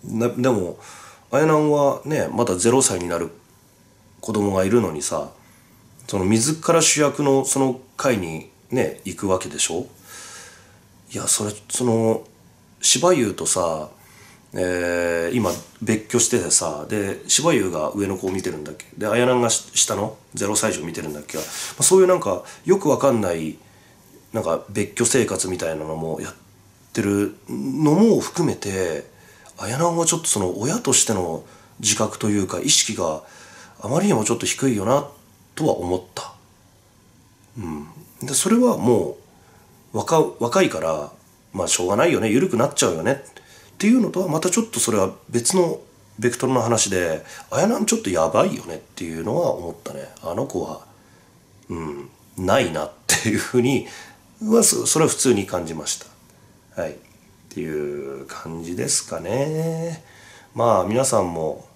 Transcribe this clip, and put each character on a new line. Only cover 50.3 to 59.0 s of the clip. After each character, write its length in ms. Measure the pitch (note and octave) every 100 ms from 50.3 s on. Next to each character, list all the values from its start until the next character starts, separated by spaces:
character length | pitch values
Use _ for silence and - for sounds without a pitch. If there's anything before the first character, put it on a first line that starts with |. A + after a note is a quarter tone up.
| F2
の 100 | C3+
子 160 | F#2
は、 240 | D#2 - - - _ _ _ _ _ - -
う 60 | E2+
ん、 340 | D#2+ C#2+ C2+ _ - -
な 220 | F#2 A2
い 120 | F2+
な 140 | D#2 D2+
っ 60 | - -
て 220 | - A2+
い 60 | G#2
う 20 |
ふ 180 | - B2
う 60 |
に、 260 | A#2+ B2 - - - - _ _
ま 180 | G#3+ A3+
あ、 40 |
そ-、 220 | - - -
そ 140 | D#3+
れ 60 | D#3
は 40 |
普 80 | -
通 160 | C3+
に 140 | G#2 F#2
感 180 | F2+ E2
じ 80 |
ま 140 | D#2+ D2
し 120 | - - - _ _ _ - _ -
た。 60 |
は 60 | D#2+
い。 40 |
っ 20 | - - _ _ _ -
て 120 | -
い 600 | E2 D2+ D2 D2 C#2 C2+
う 40 | C2+
感 380 | - E2 E2
じ 120 | E2 F2+
で 120 | C2+
す 200 | -